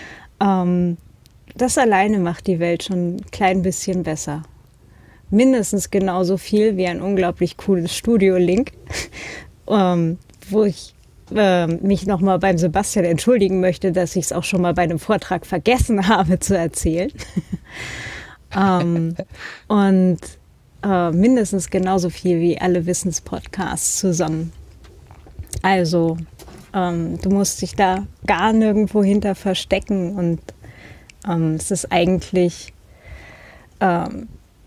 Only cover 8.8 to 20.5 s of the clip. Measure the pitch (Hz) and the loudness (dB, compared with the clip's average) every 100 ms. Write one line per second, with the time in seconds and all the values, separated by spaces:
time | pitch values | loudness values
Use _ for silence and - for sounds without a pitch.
8.8 | - - - - - - - - - 208 | -12 -10 -10 -14 -16 -16 -18 -18 -2 2
9.8 | 185 175 165 175 - - - 202 208 - | 2 2 0 -2 -10 -20 -4 0 0 -2
10.8 | - _ _ - - 214 196 180 165 165 | -12 _ _ -20 -6 2 4 4 0 0
11.8 | 196 190 196 185 196 185 196 175 170 190 | 0 0 0 0 2 2 2 2 2 0
12.8 | 202 208 170 165 - 247 190 190 185 - | 0 0 0 2 2 2 2 2 0 0
13.8 | 196 180 175 185 - 170 - 190 180 175 | -2 0 -2 -2 -4 -4 -2 0 0 0
14.8 | 170 165 - 202 - 175 - 180 214 247 | 0 -2 -2 -2 -2 -6 -4 -2 2 2
15.8 | - 202 185 202 170 185 - 190 165 - | 2 2 4 2 2 0 2 0 0 -2
16.8 | 170 160 226 - - - - - - - | -2 0 -4 -6 -8 -8 -6 -10 -10 -16
17.8 | - - - - - - _ 196 190 180 | -12 -12 -12 -14 -18 -20 _ 0 2 2
18.8 | 175 170 165 165 190 - - - - 208 | 2 0 -2 -4 -10 -14 -18 -18 -2 2
19.8 | 196 190 185 165 - - _ | 4 4 4 0 -6 -20 _